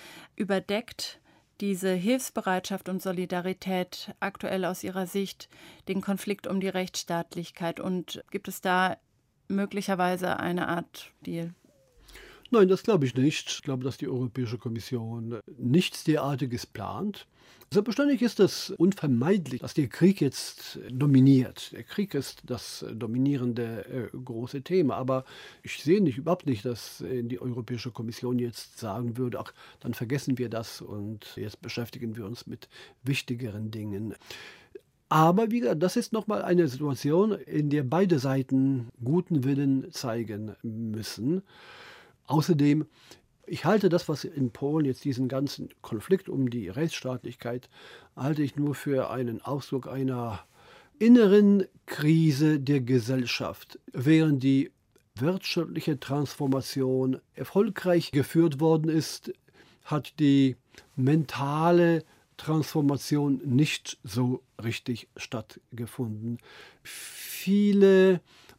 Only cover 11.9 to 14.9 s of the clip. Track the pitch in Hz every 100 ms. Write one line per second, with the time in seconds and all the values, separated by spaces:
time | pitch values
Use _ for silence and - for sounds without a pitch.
11.9 | _ - - - - - 233 185 185 -
12.9 | 190 131 131 139 - - - 147 131 127
13.9 | - 147 127 127 127 120 117 120 113 -